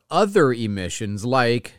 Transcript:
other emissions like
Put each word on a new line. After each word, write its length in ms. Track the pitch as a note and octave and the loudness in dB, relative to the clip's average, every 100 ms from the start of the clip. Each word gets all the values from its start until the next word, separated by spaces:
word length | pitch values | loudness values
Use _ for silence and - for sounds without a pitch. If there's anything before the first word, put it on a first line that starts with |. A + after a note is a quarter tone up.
| - | -2
other 440 | E3 G#3 G3+ C#3 | 0 2 4 2
emissions 720 | A#2+ A2 G2 F2+ - G#2 G#2 | 2 -4 -4 -6 -6 -8 -6
like 500 | A#2 C3 A#2+ A#2+ - | -2 0 2 0 -4